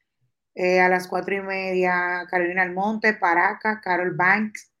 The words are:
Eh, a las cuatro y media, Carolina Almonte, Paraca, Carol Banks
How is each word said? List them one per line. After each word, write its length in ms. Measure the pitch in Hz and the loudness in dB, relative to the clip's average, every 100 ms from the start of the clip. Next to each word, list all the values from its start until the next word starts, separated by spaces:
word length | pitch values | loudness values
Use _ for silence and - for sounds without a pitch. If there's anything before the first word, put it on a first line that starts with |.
| _ _ _ _ _ - | _ _ _ _ _ -4
Eh, 240 | 180 185 | 2 4
a 80 | 185 | 4
las 200 | 185 180 | 2 0
cuatro 260 | 185 185 | -6 -4
y 80 | 196 | -4
media, 840 | 190 190 190 185 180 180 180 180 170 | -4 -6 -2 0 2 0 0 -4 -2
Carolina 320 | 185 175 185 | -2 0 0
Almonte, 540 | 180 180 202 220 214 214 | -2 -2 -2 0 0 2
Paraca, 640 | 185 170 185 208 220 214 | 2 2 2 0 -4 -4
Carol 340 | - 180 180 160 | -2 -2 -2 0
Banks 560 | 180 202 214 - - _ | 2 2 0 -8 -20 _